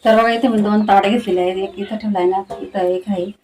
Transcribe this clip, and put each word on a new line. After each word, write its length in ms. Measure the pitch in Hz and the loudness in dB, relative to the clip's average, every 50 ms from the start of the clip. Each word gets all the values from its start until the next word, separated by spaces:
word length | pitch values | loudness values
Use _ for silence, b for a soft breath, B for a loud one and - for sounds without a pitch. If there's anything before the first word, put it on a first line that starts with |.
| _ | _
तर 120 | 233 220 | 4 4
बघा, 160 | 220 226 233 233 | 4 4 2 0
इथे 160 | 233 - 247 | 0 0 2
मी 140 | 226 214 208 | 2 2 2
दोन 260 | 208 208 214 214 208 | 2 2 0 2 4
ताट 180 | 196 196 190 | 4 4 4
घेतलेले 340 | 196 220 240 - 208 180 180 | 4 0 0 0 0 -2 0
आहेत, 160 | 180 180 185 | 0 -2 -2
एक 220 | 190 190 196 - 185 | -4 -6 -6 -8 -10
इथं 180 | 202 202 220 | -10 -8 -8
ठेवला 220 | 214 214 214 202 185 | -8 -4 -4 -2 0
आहे 100 | 180 180 | 0 0
ना, 140 | 185 190 190 _ 196 196 | 0 -2 -4 _ -12 -12
इथं 180 | 196 190 - 196 | -12 -8 -6 -4
एक 300 | 185 180 185 185 185 208 | -2 -2 -2 -4 -4 -4
आहे. 220 | 202 180 175 202 208 _ | -4 -4 -4 -8 -8 _